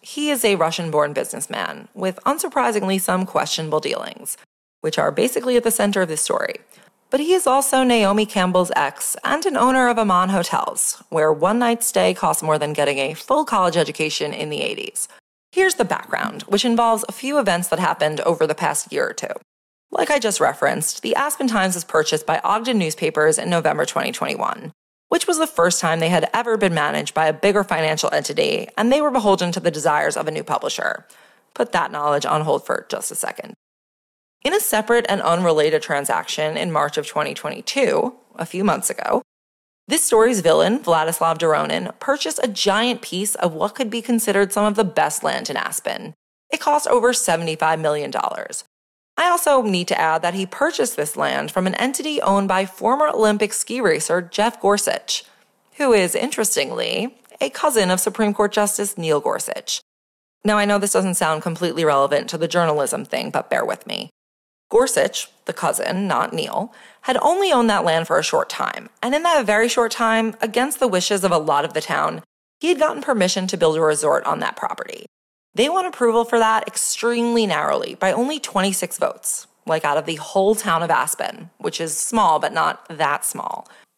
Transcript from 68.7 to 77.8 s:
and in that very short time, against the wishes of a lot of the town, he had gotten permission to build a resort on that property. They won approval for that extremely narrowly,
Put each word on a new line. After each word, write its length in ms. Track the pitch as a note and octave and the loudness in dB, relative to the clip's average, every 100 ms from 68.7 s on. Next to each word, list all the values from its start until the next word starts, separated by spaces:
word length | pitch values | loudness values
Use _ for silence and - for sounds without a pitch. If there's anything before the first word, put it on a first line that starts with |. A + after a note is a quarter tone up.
| - A3+ _ | -6 -12 _
and 140 | A#3+ | -2
in 80 | D4 | 0
that 240 | E4+ D#4 G#3+ | 2 2 2
very 220 | G#3 A#3 | 2 2
short 240 | A#3+ A3+ | 2 0
time, 440 | - A3+ A3+ A3+ - | 0 0 2 0 -2
against 360 | A3 A#3 C4+ - | -4 0 -2 0
the 100 | B3+ | 0
wishes 360 | F#3 - G3+ | 0 0 0
of 80 | F#3 | 2
a 60 | E3+ | 2
lot 260 | D#3 C#3+ | 2 2
of 80 | D3+ | 0
the 80 | D3+ | -2
town, 420 | - C#3+ D#3 E3 - _ _ _ | -2 -2 -2 -4 -12 _ _ _
he 80 | D#4+ | 0
had 100 | C#4 | 2
gotten 220 | D4+ - | 2 0
permission 460 | C#4 A#3 F#3 G3 F#3 | 0 2 2 0 -2
to 100 | F3 | 2
build 220 | E3 D#3 | 2 4
a 20 | |
resort 440 | D#3 D3+ D3+ C#3+ | 2 2 2 2
on 160 | - D#3 | 0 -2
that 160 | - - | -4 -4
property. 500 | - - - - - _ _ _ _ | -6 -6 -12 -14 -18 _ _ _ _
They 140 | - C#4 | 0 0
won 160 | F#4 F4+ | 0 -2
approval 400 | - A#3+ A3+ A#3 | 0 2 2 2
for 120 | A#3 | 2
that 280 | A3 A3 - | 4 2 0
extremely 800 | - - - A#3 A#3+ A#3 A#3 G#3 | -4 -4 -2 -2 0 2 2 2
narrowly, 480 | D3+ D3 C#3+ | 0 0 -2